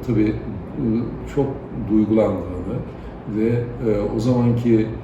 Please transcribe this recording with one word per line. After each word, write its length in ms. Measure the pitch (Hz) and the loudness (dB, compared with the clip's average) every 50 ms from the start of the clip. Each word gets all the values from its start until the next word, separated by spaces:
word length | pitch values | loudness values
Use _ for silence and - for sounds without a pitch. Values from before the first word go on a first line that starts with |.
| - | 0
tabii, 220 | - 120 107 107 107 | 0 2 2 4 2
e, 60 | 107 - - - - 92 - - - - 139 113 110 117 120 - - - - - - | 2 -2 -6 -8 -8 -8 -10 -10 -6 -2 0 0 2 0 0 -2 -6 -8 -8 -4 0
çok 120 | 147 139 - - - - - - 71 80 90 | 0 0 0 -2 -6 -10 -10 -8 -6 -2 2
duygulandığını 840 | 104 110 107 101 110 110 107 98 95 92 87 90 90 90 90 92 113 123 - - - - - - - - - - 101 | 4 4 4 6 4 4 4 4 2 -2 -4 -6 -6 -6 -6 -6 -6 -6 -6 -8 -10 -12 -14 -14 -14 -12 -10 -6 -2
ve, 120 | 107 110 117 | 0 2 2
e, 500 | 120 120 120 - - - 131 113 104 101 104 104 - | 2 0 -2 -4 -6 -4 -2 0 0 0 0 0 -2
o 40 | 113 | 0
zamanki 680 | 117 127 127 123 120 120 117 117 117 120 113 107 107 110 - - | 2 2 2 4 4 4 2 2 4 4 4 4 4 2 -4 -8